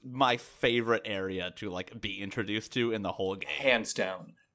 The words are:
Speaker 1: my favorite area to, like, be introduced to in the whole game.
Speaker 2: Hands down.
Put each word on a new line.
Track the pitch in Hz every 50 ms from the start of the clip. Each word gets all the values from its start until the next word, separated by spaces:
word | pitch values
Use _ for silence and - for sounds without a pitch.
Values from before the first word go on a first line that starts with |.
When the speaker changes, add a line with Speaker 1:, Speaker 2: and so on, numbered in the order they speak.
| -
Speaker 1:
my | 127 123 131 139 123 123 120
favorite | - - - - - 123 117 120 113 117 117 - -
area | 110 101 98 95 95 95 92 87 92 - -
to, | 107 101
like, | 90 90 92 - - -
be | - 101 98 95
introduced | 101 98 - 123 104 101 104 110 - - -
to | 131 117 117
in | 110 107 98
the | 90 92
whole | - 95 95 98
game. | 98 - -
Speaker 2:
Hands | 76 76 - 135 123 117 110 - -
down. | - 101 95 92 90 82 - - _ _ _ _